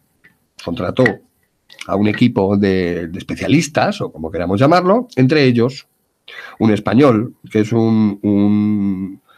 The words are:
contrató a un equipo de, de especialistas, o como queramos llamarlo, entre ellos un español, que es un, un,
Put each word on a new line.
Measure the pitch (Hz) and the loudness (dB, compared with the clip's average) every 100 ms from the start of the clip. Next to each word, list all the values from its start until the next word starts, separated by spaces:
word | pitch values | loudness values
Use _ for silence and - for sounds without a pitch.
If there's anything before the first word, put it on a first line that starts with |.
| _ _ - _ _ _ | _ _ -20 _ _ _
contrató | - 85 87 - 127 - _ _ _ _ _ - - | -10 -8 -6 0 0 -2 _ _ _ _ _ -18 -6
a | 98 | -2
un | 107 | 0
equipo | 104 127 110 95 101 | 2 0 2 0 0
de, | 98 92 87 85 87 | 0 0 -2 -4 -8
de | 90 | -12
especialistas, | - 82 92 135 135 - 147 - | -12 -8 0 0 0 -2 -2 -4
o | 92 | -10
como | 78 80 | -10 -10
queramos | 85 87 101 | -6 -2 0
llamarlo, | 135 175 180 226 240 - | 2 2 2 0 -2 0
entre | 131 156 | 2 4
ellos | 131 120 123 135 - _ _ _ - - - - | 2 2 0 -4 -20 _ _ _ -20 -20 -16 -2
un | 107 | 0
español, | 104 104 110 143 110 123 - - | 0 0 4 4 4 -2 -10 -4
que | 110 | -2
es | 104 | 0
un, | 117 113 110 104 98 | 0 2 2 0 0
un, | 104 101 101 104 104 104 101 92 95 98 _ | 0 2 2 2 0 -2 -2 -4 -8 -12 _